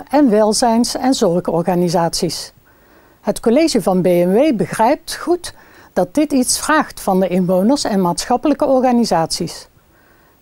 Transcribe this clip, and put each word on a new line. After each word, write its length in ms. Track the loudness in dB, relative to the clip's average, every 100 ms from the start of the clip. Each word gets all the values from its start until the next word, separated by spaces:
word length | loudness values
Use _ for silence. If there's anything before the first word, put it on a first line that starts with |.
| -2
en 200 | 2 4
welzijns- 680 | 4 2 2 2 2 0 -2
en 180 | -2
zorgorganisaties. 1400 | 2 2 0 -2 -2 0 0 0 0 -2 -2 -4 -6 -14 _ _ _ _ -20 _ _
Het 180 | -6 -2
college 420 | 2 2 2 0
van 200 | 0 0
B 40 | 2
M 260 | 2 2
W 220 | 2 2 0
begrijpt 600 | -4 0 0 0 -6 -10
goed 380 | -4 -4 -4 -18 -20 -20 -6
dat 200 | -4 -2
dit 180 | 0 0
iets 280 | 0 0 -2
vraagt 420 | 0 0 -2 -6
van 180 | -2 0
de 80 | 0
inwoners 560 | 0 0 0 2 0
en 180 | 0 -2
maatschappelijke 640 | -2 -4 -2 -2 0 0 0
organisaties. 1040 | 2 2 2 2 0 -2 -4 -8 -10 -20 _ _ _ _ _ _ _